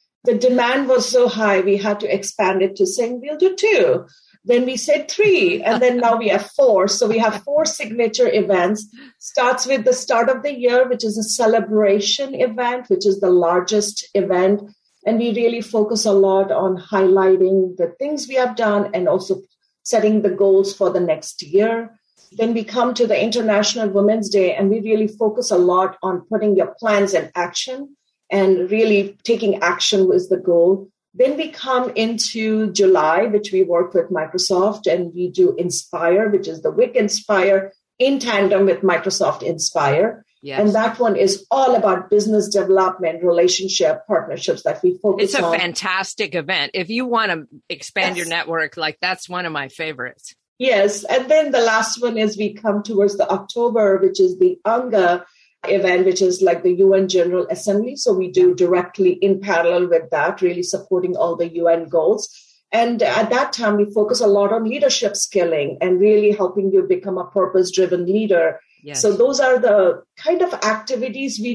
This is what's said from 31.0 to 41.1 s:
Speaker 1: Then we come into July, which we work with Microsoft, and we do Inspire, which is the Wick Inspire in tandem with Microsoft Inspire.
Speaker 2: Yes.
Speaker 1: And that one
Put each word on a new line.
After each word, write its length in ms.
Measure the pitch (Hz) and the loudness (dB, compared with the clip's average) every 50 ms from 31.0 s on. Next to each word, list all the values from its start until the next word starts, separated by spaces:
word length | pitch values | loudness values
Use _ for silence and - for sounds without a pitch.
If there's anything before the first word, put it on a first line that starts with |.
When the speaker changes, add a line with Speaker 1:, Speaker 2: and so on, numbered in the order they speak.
| _ _ _ | _ _ _
Speaker 1:
Then 220 | 180 254 277 302 | 0 0 0 0
we 140 | 311 320 311 | -2 -6 -8
come 400 | - - - 262 254 247 254 247 - | -8 -10 -6 -2 -2 -2 -2 -2 -2
into 800 | 220 220 226 233 220 - - - 226 220 220 214 214 220 208 180 | -2 -2 -2 -2 -4 -4 -6 -4 -4 -2 -2 0 0 -2 -2 0
July, 540 | 202 202 185 185 156 151 156 165 180 220 | 2 4 4 4 4 4 2 2 2 0
which 260 | 226 208 202 208 - 190 | 0 0 -2 -2 0 0
we 120 | 185 185 | 0 2
work 280 | 165 175 170 175 175 - | 2 2 0 0 2 0
with 160 | 180 165 - | -2 0 0
Microsoft, 800 | 180 160 156 156 - 185 - - 190 180 190 214 208 214 - | -2 -4 -4 -4 -4 -6 -2 0 0 0 0 0 -2 -2 -2
and 260 | 175 165 180 175 170 165 | -2 -2 -2 -2 -6 -6
we 160 | 180 180 180 | -6 -8 -6
do 260 | - 185 180 175 - | 0 2 2 2 2
Inspire, 760 | - 180 180 - - - - - 160 170 170 180 202 226 208 | 0 -4 -6 -6 -8 -10 -10 -8 -4 0 0 2 2 2 0
which 180 | 202 185 - 165 | 0 -2 -2 -4
is 140 | 165 160 - | -10 -6 -6
the 80 | 156 | -4
Wick 240 | 151 196 247 247 - | 0 0 0 2 2
Inspire 760 | 247 214 208 - - - - 208 190 185 196 196 196 196 196 - _ _ _ _ _ | 0 0 0 -2 -6 -4 -2 0 2 2 2 2 2 0 -4 -12 _ _ _ _ _
in 200 | 247 277 277 262 | 0 0 0 0
tandem 460 | 233 233 214 202 196 190 202 190 196 | -2 -2 0 0 2 2 2 2 2
with 160 | 190 170 - | 2 2 2
Microsoft 640 | 196 185 170 165 - 196 - - - 147 147 - - | 0 0 0 0 -2 -4 -2 -2 -2 -2 -2 -4 -6
Inspire. 800 | - 165 160 - - - 165 143 139 143 160 202 226 - - _ _ _ _ | -6 -6 -4 -6 -4 -2 -2 0 0 2 2 0 0 -2 -8 _ _ _ _
Speaker 2:
Yes. 180 | - 143 135 196 | -14 -8 -4 0
Speaker 1:
And 160 | 208 208 208 | 0 2 2
that 240 | 220 226 233 233 - | 2 0 -2 -2 -2
one 180 | 240 226 | -2 0